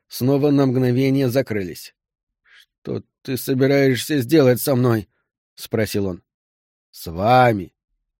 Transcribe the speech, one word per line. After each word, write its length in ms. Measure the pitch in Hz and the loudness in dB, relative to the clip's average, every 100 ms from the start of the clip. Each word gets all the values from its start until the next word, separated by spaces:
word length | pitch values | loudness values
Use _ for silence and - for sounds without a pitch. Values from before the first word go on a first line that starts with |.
| _ | _
снова 440 | - 127 139 147 | -4 -2 0 2
на 140 | 143 135 | 2 2
мгновение 640 | 127 127 123 135 135 131 | 0 0 0 0 0 0
закрылись. 640 | 123 - 104 92 - - _ _ _ _ _ | -2 -2 -6 -8 -12 -18 _ _ _ _ _
«Что 640 | _ - _ _ - 117 - _ | _ -20 _ _ -12 -12 -12 _
ты 160 | - 127 | -10 -8
собираешься 840 | - 135 135 139 135 123 - 151 | -4 0 2 2 2 0 -2 -4
сделать 420 | 120 160 131 123 | 2 4 4 2
со 140 | - 127 | 0 0
мной?» — 320 | 123 113 98 _ _ _ _ - | 2 0 -4 _ _ _ _ -20
спросил 520 | - 110 104 104 98 | -8 -4 -2 -2 -4
он. 160 | 90 _ _ _ _ _ _ _ | -6 _ _ _ _ _ _ _
«С 200 | - - | -18 -12
вами», — 600 | 82 104 127 123 107 85 _ _ _ _ | -4 2 4 4 2 -6 _ _ _ _